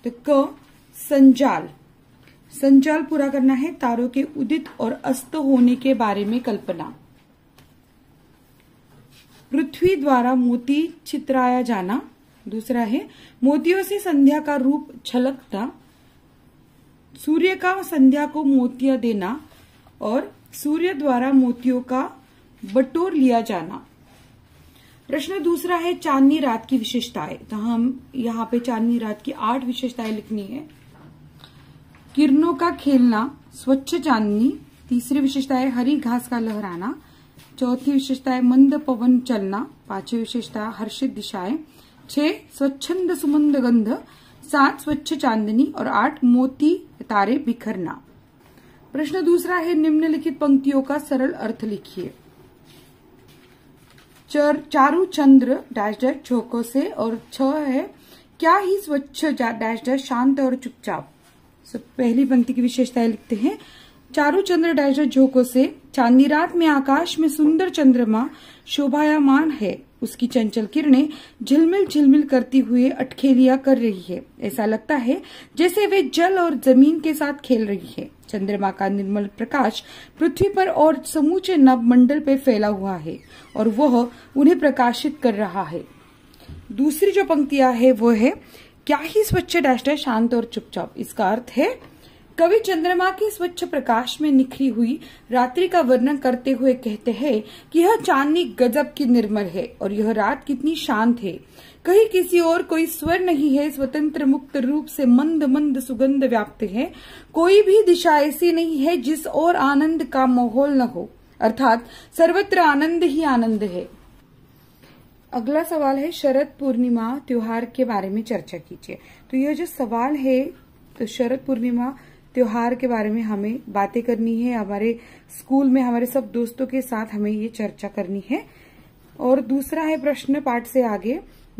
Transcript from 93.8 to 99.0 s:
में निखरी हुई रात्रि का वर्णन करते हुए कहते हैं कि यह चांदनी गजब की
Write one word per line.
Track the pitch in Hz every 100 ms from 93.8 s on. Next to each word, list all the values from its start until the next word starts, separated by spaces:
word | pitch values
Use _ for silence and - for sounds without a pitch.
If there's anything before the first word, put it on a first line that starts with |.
| 262 226 247 -
में | 302
निखरी | 269 262 - 269
हुई | 220 233 294 - - -
रात्रि | 247 254 254 359
का | 359
वर्णन | 254 254 254 285
करते | 262 247 269
हुए | 247 262
कहते | 254 226 208 247
हैं | 208 285 214 - - -
कि | 320
यह | 349 453
चांदनी | - 277 285 330
गजब | 269 190 247 240 269
की | -